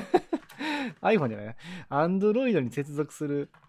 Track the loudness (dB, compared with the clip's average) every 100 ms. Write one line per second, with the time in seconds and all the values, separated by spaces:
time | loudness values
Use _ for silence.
0 | 10 2 0 -6 -6 -8 -4 -4 -6 -2
1 | 2 4 2 -2 -8 -12 -12 -12 -4 0
2 | 2 4 4 4 4 2 2 -2 -4 -4
3 | -4 -4 -2 -2 -4 -10